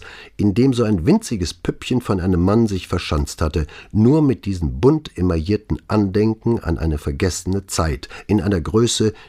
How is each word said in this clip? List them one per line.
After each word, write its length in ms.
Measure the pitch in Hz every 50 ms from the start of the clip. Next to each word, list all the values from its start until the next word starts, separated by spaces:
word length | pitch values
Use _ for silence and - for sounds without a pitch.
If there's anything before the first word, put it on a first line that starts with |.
| - - - - - - -
in 160 | - 98 104 90
dem 200 | 117 127 139 123
so 120 | 117 117
ein 200 | 107 107 87 76
winziges 480 | 113 190 220 - - - 92 87 80 -
Püppchen 480 | - - - - - - - 131 120
von 180 | - - 104 92
einem 220 | 85 98 90 85
Mann 260 | 90 95 104 117 117
sich 200 | 107 98 90 -
verschanzt 540 | - 104 - - - - 76 71 - - -
hatte, 260 | 87 76 - 85 73 - - - - -
nur 300 | - 101 107 120 147 160
mit 240 | 156 139 113 - -
diesen 340 | 98 95 87 82 71 64 67
bunt 360 | 85 135 156 156 151 - -
emaillierten 640 | - 90 90 85 82 78 92 104 107 - - - - -
Andenken 720 | - 110 107 104 98 92 101 107 110 110 - - 117 117 101
an 180 | - - 80 -
eine 180 | 80 80 76
vergessene 720 | 73 - 76 71 69 98 92 - - - 90 95 98 98
Zeit, 400 | - - - 85 80 - - - - - - -
in 140 | - 104 107
einer 200 | 80 104 101 85
Größe, 520 | 73 82 87 110 120 117 - - 110 107 - - -